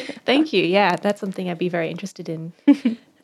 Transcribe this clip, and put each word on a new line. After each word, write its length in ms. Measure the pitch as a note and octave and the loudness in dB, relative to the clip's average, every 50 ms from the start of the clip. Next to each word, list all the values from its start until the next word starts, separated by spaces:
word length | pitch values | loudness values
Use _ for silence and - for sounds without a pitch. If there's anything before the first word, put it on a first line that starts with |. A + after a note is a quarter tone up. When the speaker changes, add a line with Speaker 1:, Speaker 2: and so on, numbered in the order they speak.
Speaker 1:
<laughs> 240 | C4 - - - - | 2 -2 -8 -6 -2
Speaker 2:
Thank 260 | - B3+ D4 D#4 D#4 | 2 2 2 2 2
you. 120 | - F3+ E3 | 2 0 2
Yeah, 320 | E3 F#3 G3+ G3+ F3 F3+ | 4 4 4 4 4 2
that's 240 | E3 - G3+ G3+ - | 0 0 -2 -2 -2
something 280 | G#3+ G3 F3+ - F#3 F3+ | -6 -8 -6 -6 -6 -6
I'd 80 | F3 E3 | -4 -4
be 100 | F#3 F3 | -2 -2
very 180 | F3 E3+ D#3+ D#3+ | -2 -2 -4 -4
interested 380 | E3 F3+ - F#3 - - E3+ F3+ | -6 -8 -10 -12 -12 -12 -10 -10
in. 240 | D#3+ D#3+ D#3+ E3+ - _ _ | -10 -8 -10 -12 -14 _ _
Speaker 1:
<laughs> 320 | C#4+ C#4 - - A3+ A3+ - - _ _ _ | 4 4 4 2 -2 -2 -4 -8 _ _ _